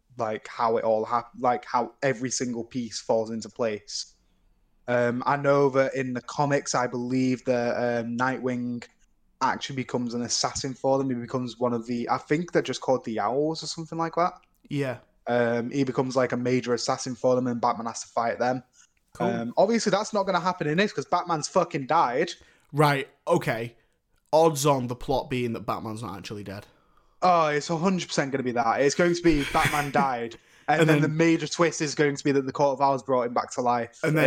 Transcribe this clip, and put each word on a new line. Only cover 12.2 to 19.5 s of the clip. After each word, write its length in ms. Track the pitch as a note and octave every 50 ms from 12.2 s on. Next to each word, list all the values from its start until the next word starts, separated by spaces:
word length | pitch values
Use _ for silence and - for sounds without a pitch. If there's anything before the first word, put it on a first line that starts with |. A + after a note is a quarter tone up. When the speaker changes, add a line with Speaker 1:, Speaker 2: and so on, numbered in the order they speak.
| - - D3+ D#3+ F3+ E3+
Speaker 1:
they're 100 | - D#3+
just 200 | - C3 B2 -
called 220 | - - C3 B2 -
the 140 | A#2+ A2 G#2+
Owls 440 | G2+ G#2+ B2 C#3+ D3+ D#3 D#3+ - D#3+
or 40 |
something 300 | D#3 - E3 E3 - E3
like 180 | D#3+ E3 E3 -
that. 180 | E3 F3 F3+ - - _ _ _ _ _ -
Speaker 2:
Yeah. 280 | C#3+ C#3 C#3 C3 A#2 - - _ _ _ _
Speaker 1:
Um, 420 | A#2 A#2+ B2 A#2+ A#2 A#2+ A#2 A#2 B2
he 120 | C#3 C#3+ C3+
becomes, 320 | C3 B2 C#3+ C3 C3 A#2+
like, 160 | C3 B2+ A#2+ B2
a 40 |
major 360 | B2 B2 B2+ B2+ B2+ A#2+ B2 A#2+
assassin 420 | A#2 - - C3 B2+ - C3 B2
for 200 | - - B2+ B2+
them, 120 | B2 C3
and 120 | B2 A#2+ A#2
Batman 240 | B2 A#2+ A#2 - A2+
has 140 | A2+ A2+ -
to 60 | -
fight 320 | - - B2 A#2 A#2 G#2 A#2
them. 220 | A#2 B2 B2+ C3+ - _ _ _ _ _ _ _ _ _ -
Speaker 2:
Cool. 140 | - -
Speaker 1:
Um, 260 | A#2 A#2 A2+ A#2 A#2+